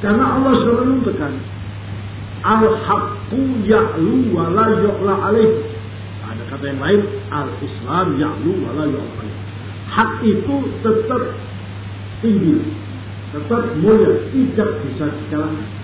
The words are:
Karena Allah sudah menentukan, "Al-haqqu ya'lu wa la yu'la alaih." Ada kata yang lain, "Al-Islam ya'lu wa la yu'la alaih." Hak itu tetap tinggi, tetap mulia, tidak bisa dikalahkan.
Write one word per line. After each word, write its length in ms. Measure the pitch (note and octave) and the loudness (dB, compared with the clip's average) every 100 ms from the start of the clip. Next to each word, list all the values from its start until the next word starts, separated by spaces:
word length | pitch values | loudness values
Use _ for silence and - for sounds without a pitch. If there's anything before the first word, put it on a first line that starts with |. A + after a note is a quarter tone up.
Karena 200 | G3+ A3 C4 C4 | 4 4 4 4
Allah 160 | C4+ A#3 | 4 4
sudah 140 | A3+ A#3 | 4 4
menentukan, 480 | B3+ C4+ G#3 D#3+ C#3+ B2+ - - - - - - - - - - | 4 2 0 -2 -4 -6 -8 -10 -10 -10 -10 -10 -10 -10 -10 -4
"Al-haqqu 1200 | F#3 A3 A3 - - - - - - B3+ C4 A#3+ | 2 4 4 2 0 -2 -2 -8 -4 -2 0 0
ya'lu 640 | G3 A3 A3 D#3+ F3 C4 A#3 | 4 4 4 0 2 2 2
wa 240 | E3+ E3 | 0 2
la 160 | G3 A3 G#3+ | 2 4 4
yu'la 360 | G3+ G3+ G3 F#3+ | 2 2 0 0
alaih." 480 | G3 A3 A3 - - - - - - - | 2 4 4 4 -2 -8 -10 -12 -12 -10
Ada 180 | - - - | -8 -8 -8
kata 160 | C3+ | -8
yang 160 | C#3 C3+ | -6 -2
lain, 200 | C#3+ G3+ G3+ - - | 4 4 2 -6 -4
"Al-Islam 800 | D3+ C3+ - - - A#2+ E3+ F3 C3+ | -4 -4 -6 -8 -8 -2 0 0 0
ya'lu 340 | D3+ - D#3+ F#3+ | 0 0 -2 0
wa 60 | - | -2
la 120 | D3+ D3 | -2 -2
yu'la 160 | A2+ - - | -2 -6 -8
alaih." 160 | - - - - - - | -8 -10 -10 -10 -12 -12
Hak 260 | - G#3+ A3+ - | -2 2 2 2
itu 300 | A3+ - - C#4 B3+ - | 2 2 0 -2 -2 -2
tetap 420 | A3+ G#3+ A3+ B3 - - - - - - - - - - | 2 2 2 -2 -4 -6 -10 -12 -12 -12 -12 -12 -12 -2
tinggi, 320 | A3+ F#3+ D#3+ - - - - - - - - D3 | 2 4 4 2 0 -6 -10 -12 -12 -12 -10 -8
tetap 260 | - A#3 - D#3 | -2 0 0 2
mulia, 400 | G3+ G#3+ F#3+ - - | 6 8 8 4 0
tidak 480 | C4 - G#3+ - - | 2 2 2 0 -2
bisa 240 | C#3+ - D3 | -6 -4 -4
dikalahkan. 560 | - - D3+ D#3 D#3 - - | -4 -6 -4 -4 -4 -8 -10